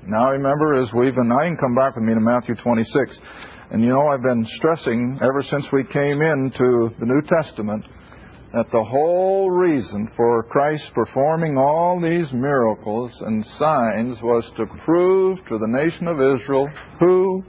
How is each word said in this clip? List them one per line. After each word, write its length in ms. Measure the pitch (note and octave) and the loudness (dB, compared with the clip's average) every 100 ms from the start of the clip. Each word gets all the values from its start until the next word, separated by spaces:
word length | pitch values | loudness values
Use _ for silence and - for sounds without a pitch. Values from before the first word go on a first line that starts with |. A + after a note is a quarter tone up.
| - | -4
Now 260 | A2 B2+ | 0 2
remember, 420 | C#3 C#3 D3 D#3 | 2 0 0 2
as 180 | C#3 B2+ | 2 0
we've, 240 | A#2 B2+ B2 | 2 0 2
and 160 | A#2 | 2
I 140 | B2 D#3+ | 2 0
can 100 | D#3+ | -2
come 180 | C3+ | 0
back 200 | B2 C3+ | 2 0
with 100 | B2+ | 0
me 80 | A2+ | 0
to 80 | A2+ | 2
Matthew 360 | A2 B2 - A2+ | 2 2 -2 -6
twenty-six. 680 | - A2+ A2+ D3+ B2 - - - - - - | 0 0 0 0 -2 -6 -20 -20 -20 -20 -6
And 140 | - | 0
you 60 | A#2 | 2
know, 180 | C3 D3+ | 2 2
I've 160 | C#3 | 0
been 220 | B2 A#2+ | 0 0
stressing 760 | A2 - D#3+ E3 - A#2 A#2+ C3+ | -2 -2 0 0 -2 -2 -2 -2
ever 220 | A#2+ C#3 | 0 0
since 300 | C3+ D3 C3+ | -2 -6 -2
we 100 | C#3 | -2
came 400 | B2+ D#3 C#3+ C#3+ | 0 -2 0 0
into 680 | D#3+ D3 C3 - B2+ B2 A2+ A2+ | 0 0 -2 0 2 4 2 -2
the 40 | |
New 160 | A#2 C3+ | 0 0
Testament 600 | D3 E3+ D3+ - G#2+ G#2 - - - - - - - | 2 0 -2 -8 -6 -6 -8 -20 -20 -20 -20 -20 -8
that 180 | A#2 A2+ | -4 0
the 140 | A#2+ | 0
whole 680 | G#2+ C3 D#3 F3 F#3+ G3 F#3+ | 0 0 2 2 2 0 0
reason 560 | F3+ F3+ D3 G2 G#2 A2 | 2 2 2 -2 -6 -8
for 380 | - A#2 A#2 | 0 2 2
Christ 500 | A2+ C#3+ C#3+ D3+ - | 0 0 0 -2 -6
performing 640 | - A2 - C#3 D#3+ E3 C#3 | -4 -2 0 0 0 0 2
all 400 | C#3 D#3 F3 F3+ | 2 2 0 0
these 340 | E3 E3+ D#3+ | 0 -2 -2
miracles 880 | B2+ C3+ C#3 A#2 G#2 - G#2+ B2 - | -2 0 2 2 0 -4 -6 -6 -10
and 240 | - A2 | -6 -4
signs 800 | G#2+ - D3+ D3+ A#2 G#2 A#2 A#2+ | -6 -2 0 2 0 -2 -4 -4
was 300 | A#2 A#2 A2+ | 0 0 0
to 140 | - A2 | -6 -8
prove 760 | - - E3 F3+ F#3+ F#3+ F#3 - | -6 0 2 4 4 2 -2 -6
to 100 | A2 | -4
the 80 | A2 | -2
nation 400 | B2 D#3+ E3 F3 | 0 -2 -2 -4
of 140 | D#3+ | 0
Israel 480 | C3+ C3+ - C3+ C#3 D3+ - - | 2 2 0 -2 -2 -6 -20 0
who 440 | F3 F#3 F#3+ F#3 | 4 4 2 -2